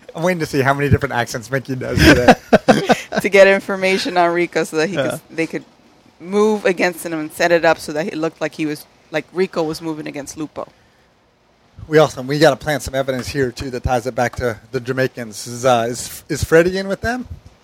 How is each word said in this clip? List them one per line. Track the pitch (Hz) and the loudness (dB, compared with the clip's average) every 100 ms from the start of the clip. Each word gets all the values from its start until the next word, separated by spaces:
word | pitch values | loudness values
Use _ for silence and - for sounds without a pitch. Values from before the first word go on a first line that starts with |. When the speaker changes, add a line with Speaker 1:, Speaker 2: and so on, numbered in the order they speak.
| - | -16
Speaker 1:
I'm | 165 | -4
waiting | 175 175 | -2 -2
to | 151 | -2
see | 143 | 0
how | 131 | 2
many | 139 143 | 2 2
different | - 135 | 0 0
accents | 120 117 127 107 | -2 -4 -6 -6
Mickey | 135 127 127 | -6 -6 -8
does | 123 - | -4 2
today. | - 123 123 - - - - - 370 - - | 4 6 6 4 4 2 4 2 2 0 -2
Speaker 2:
<laughs> | - | -4
to | 214 | 4
get | 196 196 | 6 8
information | 196 - 190 185 190 285 180 | 6 0 -2 0 0 0 0
on | 175 | 2
Rico | 170 170 160 | 2 -2 -2
so | 156 156 | -2 -2
that | 156 | -2
he | 160 | -2
Speaker 3:
Yeah. | 131 | -2
Speaker 2:
could, | 160 - | -4 -8
they | 156 156 | -6 -6
could | 156 - _ _ _ _ - | -6 -12 _ _ _ _ -18
move | 170 202 214 208 196 | -4 2 2 2 0
against | 175 180 165 170 | 0 0 -2 -8
him | |
and | 160 151 | -8 -6
set | - 170 | -2 2
it | 170 | 4
up | 165 156 | 2 0
so | - | -2
that | 151 190 | -6 -6
it | 156 | -4
looked | 160 - | -6 -6
like | 156 | -8
he | - 151 | -6 -6
was, | 151 - _ - | -6 -14 _ -8
like | 156 - | -8 -6
Rico | 170 190 180 | -4 -2 -2
was | 156 160 | -4 -4
moving | 165 156 151 | -8 -8 -10
against | 143 139 160 | -12 -12 -12
Lupo. | 151 - - _ _ _ _ _ _ _ _ _ _ - - | -12 -10 -14 _ _ _ _ _ _ _ _ _ _ -18 0
Speaker 1:
We | 156 | 4
also, | 143 - | 4 0
we | 127 147 | -4 4
gotta | 156 127 | 4 4
plant | 151 139 | -2 -4
some | - | -4
evidence | 131 135 131 113 | -4 -2 -4 -4
here, | 143 127 | -2 -2
too, | - 139 | -4 -8
that | 123 | -6
ties | 131 127 123 | -2 -2 -2
it | |
back | 120 120 - | -2 -2 -2
to | 123 104 - | -6 -6 -8
the | 131 | -8
Jamaicans. | 120 131 131 - 113 104 120 | -4 -2 -2 -4 -14 -12 -12
Is, | 120 | -2
uh, | 127 120 117 | 2 2 0
is, | 120 - - - | -6 -10 -12 -8
is | 151 | -6
Freddie | - 160 175 185 | 4 4 4 0
in | 196 | -6
with | 185 | -6
them? | 226 254 247 - - _ | -4 -6 -8 -16 -20 _